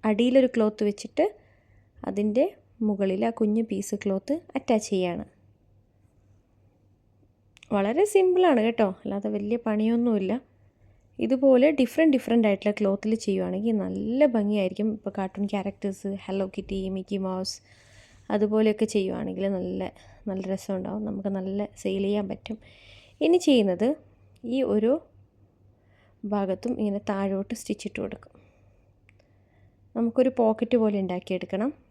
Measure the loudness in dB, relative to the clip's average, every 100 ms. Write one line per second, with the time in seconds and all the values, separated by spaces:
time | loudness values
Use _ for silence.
0 | 0 2 6 6 4 4 0 2 -2 -2
1 | -6 0 0 -2 _ _ _ _ _ -12
2 | -8 -2 0 2 0 -2 _ _ -2 0
3 | 0 0 -2 0 0 0 -2 -4 -4 -4
4 | -2 -4 -2 -6 -4 -10 0 0 0 -2
5 | -2 -4 -10 _ _ _ _ _ _ _
6 | _ _ _ _ _ _ _ _ _ _
7 | _ _ _ _ _ _ -2 0 2 2
8 | 4 4 4 4 6 6 2 2 0 0
9 | -8 -6 -4 -4 -2 -2 -2 0 2 2
10 | 2 0 0 -4 -6 _ _ _ _ _
11 | _ -6 0 4 6 6 6 4 0 4
12 | 4 4 2 2 4 2 0 0 0 0
13 | -2 -2 0 -2 -2 -2 -2 -2 -2 -4
14 | -4 2 4 4 0 0 0 0 -4 -2
15 | -8 -6 -8 -4 -4 -4 -6 -6 -8 -6
16 | -8 -8 -6 -4 -4 -6 -8 -6 -4 -6
17 | -4 -4 -2 -4 -6 -10 _ -20 _ -20
18 | -20 -20 -4 0 2 4 2 2 0 0
19 | -2 -4 -6 -4 -4 -2 -4 -6 -6 -10
20 | -20 -14 -8 -6 -6 -6 -4 -6 -6 -6
21 | -6 -6 -4 -4 -4 -4 -6 -6 -6 -2
22 | 0 -2 -4 -10 -10 -14 -14 -20 -20 -20
23 | -20 _ 2 4 4 4 4 2 0 -2
24 | -10 _ _ _ -6 -2 0 2 2 0
25 | -4 _ _ _ _ _ _ _ _ _
26 | _ _ -4 -2 0 -2 -4 -2 -2 -2
27 | -4 -2 -2 -2 -4 -8 -6 -8 -6 -8
28 | -8 -8 -18 -20 _ _ _ _ _ _
29 | _ _ _ _ _ _ _ _ _ -2
30 | 0 2 0 2 0 0 0 0 0 -2
31 | -4 -6 -6 -8 -6 -6 -6 -8 _